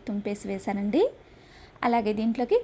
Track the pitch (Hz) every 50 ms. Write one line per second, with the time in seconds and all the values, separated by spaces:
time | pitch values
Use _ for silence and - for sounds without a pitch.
0 | - - 202 202 - 202 208 208 - 196 196 190 - 214 196 202 202 208 226 320
1 | 453 - - - - - - - - - - - - - - - - 240 233 233
2 | 196 214 214 214 220 233 226 - 240 240 403 494